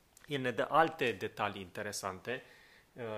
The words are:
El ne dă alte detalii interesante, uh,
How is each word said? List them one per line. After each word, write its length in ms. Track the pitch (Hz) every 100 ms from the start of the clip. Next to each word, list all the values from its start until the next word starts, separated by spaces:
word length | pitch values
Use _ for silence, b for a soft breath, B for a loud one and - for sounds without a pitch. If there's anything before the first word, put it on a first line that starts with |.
| _ - -
El 140 | 139
ne 100 | 127
dă 160 | 113 131
alte 420 | 143 165 - 127
detalii 500 | 98 110 - 104 98
interesante, 840 | 92 110 104 101 98 92 117 127 B B B B B
uh, 100 | - 113